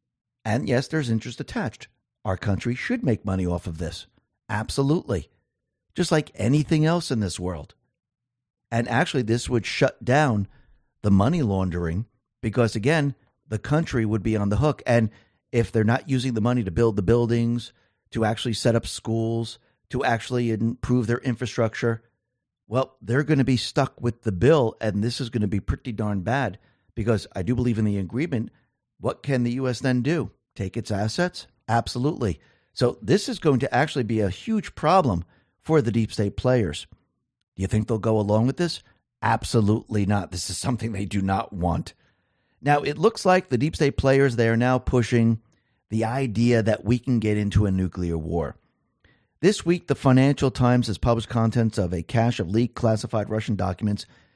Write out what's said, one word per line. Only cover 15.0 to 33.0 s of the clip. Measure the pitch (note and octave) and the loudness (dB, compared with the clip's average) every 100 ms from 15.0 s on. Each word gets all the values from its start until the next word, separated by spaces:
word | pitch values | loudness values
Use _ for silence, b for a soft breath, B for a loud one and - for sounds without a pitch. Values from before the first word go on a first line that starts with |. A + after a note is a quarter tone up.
| A2 b b b _ | 2 b b b _
if | A#2+ A2 | -2 0
they're | A#2 | 2
not | G#2+ B2 - | 2 2 0
using | C3 B2+ A2+ | -2 0 0
the | |
money | A2 B2 | 0 0
to | F#2+ | -2
build | F2 A#2 G2+ | 2 2 2
the | |
buildings, | F#2 A#2+ A#2 A#2 A#2 A#2+ - _ _ _ _ | 2 2 4 2 0 -2 -6 _ _ _ _
to | A#2 A2 | -2 -2
actually | A2 B2 | -2 -4
set | G#2+ B2 A2 | 0 2 2
up | - | -2
schools, | - - A2+ A2+ A2+ A2+ - _ _ _ | -8 -4 -2 -2 -4 -6 -10 _ _ _
to | B2 | -2
actually | B2 A2+ - B2 A#2 | 0 0 0 -2 0
improve | A2 A2+ - - B2 A2 | 0 -2 -4 0 0 2
their | A#2+ | -2
infrastructure, | C3 A2+ A#2 - A2+ - A#2 A2+ - _ _ _ _ _ _ | -2 -4 -6 -2 -2 0 -2 -4 -8 _ _ _ _ _ _
well, | A#2 C3 _ | -2 -2 _
they're | - B2+ | -2 -2
gonna | D3 C#3+ | 2 2
be | C3 B2+ | 2 0
stuck | - - C3 - | 0 -2 -2 -2
with | A#2+ - | -6 -4
the | A2 | -4
bill, | F2+ A#2 D#3+ A2+ - | 2 4 4 2 -2
and | A2 G2+ | -2 0
this | A2+ - | -2 -4
is | A#2+ | -6
gonna | A2+ G#2 | -2 -2
be | G2+ | -2
pretty | - - - | -4 -6 -6
darn | G#2+ G#2+ G2+ | -6 -4 -4
bad, | F2+ C3+ A#2+ F#2+ _ _ _ - | -2 -2 -2 -6 _ _ _ -4
because | G#2 G#2+ - G2 | 0 0 -2 -6
I | |
do | F2+ B2 | -2 0
believe | B2 A2 | 0 0
in | G#2+ | 0
the | G2+ | -2
agreement. | F2+ A#2+ F3 B2 - - _ _ _ _ | -4 -4 -4 -4 -6 -12 _ _ _ _
What | D3 - | -6 -6
can | C#3 C3 | -2 0
the | A#2+ | 0
U | B2+ C3 | -2 -4
S | A#2 | -2
then | C3+ B2+ | 0 0
do? | B2 E3 G2+ - _ - | 0 -2 -4 -10 _ -8
Take | F#2+ A#2+ | -6 -6
its | - | -4
assets? | G2+ A2 - F3 - - _ - | -2 -2 0 -2 -4 -18 _ -2
Absolutely. | A#2 - B2 C#3 - G#2+ D#2+ b b b | -2 -2 -4 -4 -2 -4 -4 b b b
So | - B2 - | -2 -2 -2